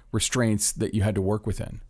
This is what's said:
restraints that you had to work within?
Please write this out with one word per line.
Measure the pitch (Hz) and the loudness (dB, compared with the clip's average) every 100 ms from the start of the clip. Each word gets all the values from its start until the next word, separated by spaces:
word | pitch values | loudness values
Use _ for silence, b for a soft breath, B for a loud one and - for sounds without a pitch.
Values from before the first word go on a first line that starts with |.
| b | b
restraints | 110 - - 113 104 - | -2 0 2 2 2 0
that | - 104 | 0 0
you | 104 | 2
had | 101 101 | 2 2
to | |
work | 95 107 - | 0 0 -2
within? | - - - - | -4 -6 -10 -16